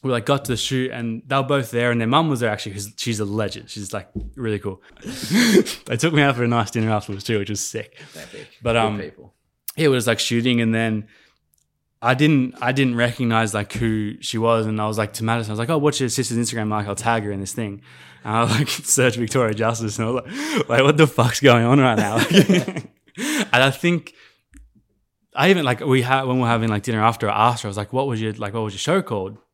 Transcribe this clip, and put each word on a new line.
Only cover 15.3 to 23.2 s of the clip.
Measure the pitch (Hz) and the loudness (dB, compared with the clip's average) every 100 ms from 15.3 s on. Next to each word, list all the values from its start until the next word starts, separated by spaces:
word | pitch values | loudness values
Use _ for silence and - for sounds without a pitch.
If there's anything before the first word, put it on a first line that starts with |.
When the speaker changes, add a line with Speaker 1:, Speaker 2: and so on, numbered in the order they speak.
| 117 107 | -2 -2
Speaker 1:
I | |
was | 107 | -6
like, | 117 | -2
"Oh, | 160 | 2
what's | 147 143 | 2 0
your | 127 | -2
sister's | 123 123 117 | -2 -2 -2
Instagram | 117 117 107 | -2 -2 -2
like? | 104 104 | -2 -4
I'll | |
tag | 101 117 117 | -4 0 0
her | 104 | -2
in | 98 | -8
this | 95 | -8
thing." | - 107 101 - - - - | -8 -8 -10 -18 -20 -20 -16
And | 107 110 | -4 0
I, | |
like, | 117 110 147 | 0 0 -2
<laughs> | |
searched | - - - 127 117 | -4 -2 2 2 2
Victoria | 117 139 117 107 | -2 0 0 0
Justice, | 110 113 110 107 | -2 -2 -4 -4
and | 113 | -4
I | |
was | 127 | -4
like, | 123 240 302 294 - | -6 -8 -4 -4 0
"Wait, | 117 | 4
what | 139 156 | 4 6
the | 151 | 4
fuck's | - 117 - | 4 0 4
going | 135 120 117 | 6 6 6
on | 139 | 4
right | 127 113 | 4 2
now?" | 104 113 | 0 0
<laughs> | - 180 - 180 - 180 - _ _ - | 4 4 6 2 0 -8 -12 _ _ -10